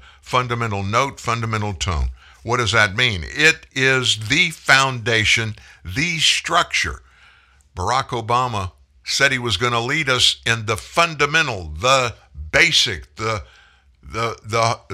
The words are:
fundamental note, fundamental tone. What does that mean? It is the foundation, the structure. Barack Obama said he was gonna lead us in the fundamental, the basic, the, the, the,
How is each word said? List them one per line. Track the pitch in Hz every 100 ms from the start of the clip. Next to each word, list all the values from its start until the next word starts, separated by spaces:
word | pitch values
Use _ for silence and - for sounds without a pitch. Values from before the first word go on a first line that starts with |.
| - -
fundamental | - 123 123 120 117 101
note, | 98 113 139 -
fundamental | - 117 113 110 104
tone. | 95 101 78 62 - - -
What | 113 123
does | 110
that | 110 107
mean? | 101 123 95
It | 69 139 156 160 -
is | 135 131 131 120 110 107
the | 147 175
foundation, | 156 - 135 135 127 110 113 107 - 110 107 - -
the | 85 95 170 165
structure. | - - - 170 165 - 78 73 _ _ - _ _ _ _
Barack | - 95 127 131
Obama | 123 110 120 127 107 92 - _ _
said | - - 139
he | 131
was | 120 107
gonna | 123 120
lead | 120 151 135
us | 123 - - 120
in | 113 107
the | 107
fundamental, | - - 170 147 143 160 151 104
the | 82 76 123 135 120 - _ - -
basic, | 139 170 - 123 85 - -
the, | 110 104 - - _ _ _ _
the, | 67 107 113 -
the, | 113 113 113 117 -